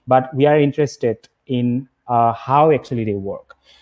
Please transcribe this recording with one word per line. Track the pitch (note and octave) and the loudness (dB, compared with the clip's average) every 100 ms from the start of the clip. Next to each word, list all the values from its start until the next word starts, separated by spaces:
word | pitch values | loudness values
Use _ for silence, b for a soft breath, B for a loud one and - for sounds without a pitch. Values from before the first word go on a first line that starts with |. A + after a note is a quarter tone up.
| - | 0
but | B2+ D#3 C3 | 0 0 0
we | C#3+ | 2
are | D3+ C#3+ | 4 2
interested | C#3 C#3+ - A#2+ G#2+ _ _ - | 0 -4 -2 -4 -4 _ _ -6
in, | B2 A#2+ B2 C#3 _ - | -2 -2 -2 -6 _ -4
uh, | A#2+ A#2 | 0 2
how | A2+ - C#3 D#3+ | 0 0 2 4
actually | C3+ - A#2+ G#2+ | 2 -2 -6 -4
they | G2+ G2 | -6 -6
work. | F#2 - - b b | -10 -14 -20 b b